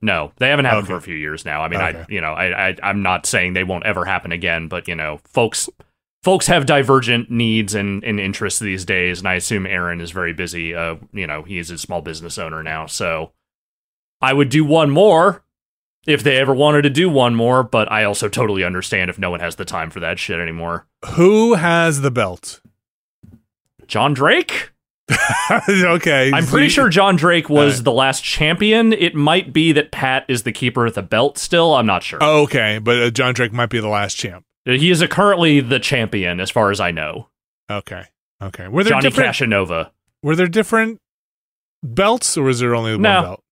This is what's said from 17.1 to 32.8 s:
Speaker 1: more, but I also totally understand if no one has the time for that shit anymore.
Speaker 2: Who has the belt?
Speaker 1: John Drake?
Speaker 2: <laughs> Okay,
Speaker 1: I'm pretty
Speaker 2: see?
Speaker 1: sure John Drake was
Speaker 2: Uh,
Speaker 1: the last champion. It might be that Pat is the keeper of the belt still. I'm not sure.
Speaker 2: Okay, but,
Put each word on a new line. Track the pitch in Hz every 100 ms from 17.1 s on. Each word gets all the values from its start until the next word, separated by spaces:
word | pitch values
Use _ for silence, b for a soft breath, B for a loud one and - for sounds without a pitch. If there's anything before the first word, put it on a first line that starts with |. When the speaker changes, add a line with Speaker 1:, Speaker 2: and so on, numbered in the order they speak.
| 139 123
Speaker 1:
more, | 117 117 127
but | 120 113 104
I | 107
also | 104 101 104
totally | 127 113 98
understand | 90 90 - 98 90
if | 87
no | 92
one | 85
has | 85 82
the | 90
time | 87 82
for | 90
that | 82 82
shit | - 85
anymore. | 82 82 85 85 - _ -
Speaker 2:
Who | - 180 214 233 202
has | 175 170 165 143
the | 139
belt? | 120 98 90 - - _ _ _ _ _ _ - - _ _ _ _ -
Speaker 1:
John | 107 135
Drake? | 131 156 311 - - - _ _ _ -
Speaker 2:
<laughs> | - - - - 214 -
Okay, | 196 180 170 165 139 131
Speaker 1:
I'm | 143 156
pretty | 247 285
Speaker 2:
see? | 277
Speaker 1:
sure | 240
John | 170 196 175
Drake | 170 170 156
was | 147 147 123
Speaker 2:
Uh, |
Speaker 1:
the | 120
last | 120 135 131
champion. | - - 156 175 214 220 226
It | 196 170
might | 156 147 180 143
be | 151 160
that | 147 139
Pat | - 131 131 -
is | 123
the | 120
keeper | 110 123 123 117
of |
the | 101
belt | 92 110 143 -
still. | - 175 165
I'm | 139 110
not | 90
sure. | - 82
Speaker 2:
Okay, | 151 151 147 135 107
but, | 110